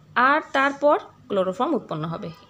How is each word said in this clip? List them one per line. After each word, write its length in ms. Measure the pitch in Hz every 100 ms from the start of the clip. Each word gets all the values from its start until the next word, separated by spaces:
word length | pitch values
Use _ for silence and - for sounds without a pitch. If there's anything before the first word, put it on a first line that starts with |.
| -
আর 260 | - 262 302 -
তারপর 460 | 277 277 277 285 359 - - -
ক্লোরোফর্ম 460 | 202 185 185 277
উৎপন্ন 300 | 320 - 160
হবে। 240 | 160 165 170 - -